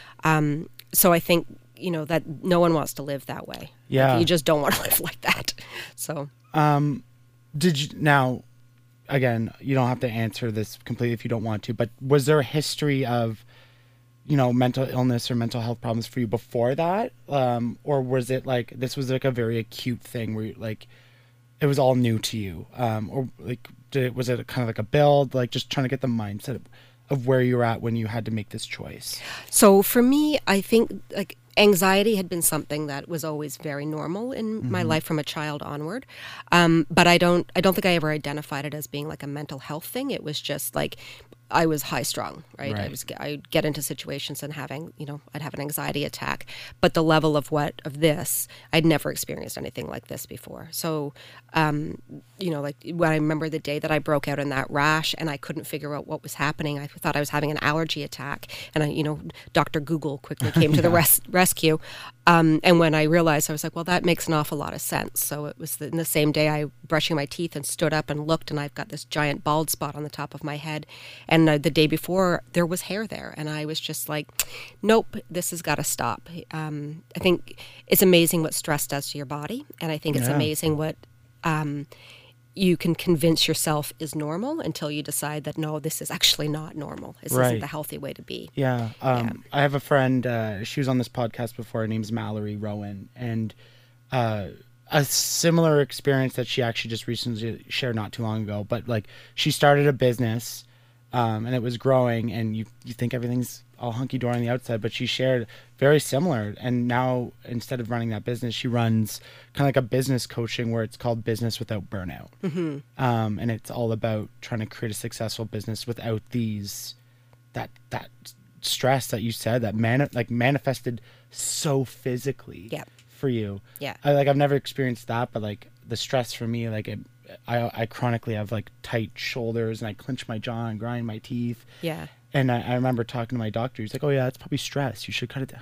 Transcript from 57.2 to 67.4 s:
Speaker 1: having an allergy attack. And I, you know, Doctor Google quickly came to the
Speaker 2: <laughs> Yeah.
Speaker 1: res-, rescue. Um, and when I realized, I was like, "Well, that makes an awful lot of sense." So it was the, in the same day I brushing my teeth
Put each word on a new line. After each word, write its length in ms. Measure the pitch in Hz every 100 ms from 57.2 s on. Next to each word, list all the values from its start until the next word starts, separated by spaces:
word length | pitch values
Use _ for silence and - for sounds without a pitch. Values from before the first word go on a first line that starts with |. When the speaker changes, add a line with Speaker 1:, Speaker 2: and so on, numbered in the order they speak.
| 147
Speaker 1:
having 220 | 147 151
an 60 | 151
allergy 400 | 135 156 160 151
attack. 460 | 139 - 135 - - - -
And 100 | 156
I, 40 | 151
you 160 | 160
know, 160 | 151 151 170 - -
Doctor 260 | - 147 160
Google 380 | 143 160 147 143
quickly 340 | - 143 107
came 220 | 165 151
to 80 | 156
the 80 | 170
Speaker 2:
<laughs> 60 | 170
Yeah. 0 |
Speaker 1:
res-, 240 | - - -
rescue. 480 | 180 185 - 160 156 - - - - -
Um, 320 | 170 160 156
and 160 | 180 170
when 160 | 165 156
I 80 |
realized, 480 | 156 175 165 151 -
I 20 |
was 100 | 151
like, 120 | 165 170
"Well, 80 |
that 200 | 170 180
makes 240 | 170 165 -
an 60 |
awful 240 | 156 147 147
lot 160 | -
of 80 | -
sense." 420 | - 165 - -
So 220 | - 147 147
it 140 | -
was 160 | 160 -
the, 100 | 151
in 80 | 165
the 60 | 160
same 260 | 160 151
day 180 | 151 151
I 160 | 151 147 - -
brushing 280 | 156 - 156
my 120 | 143
teeth 280 | -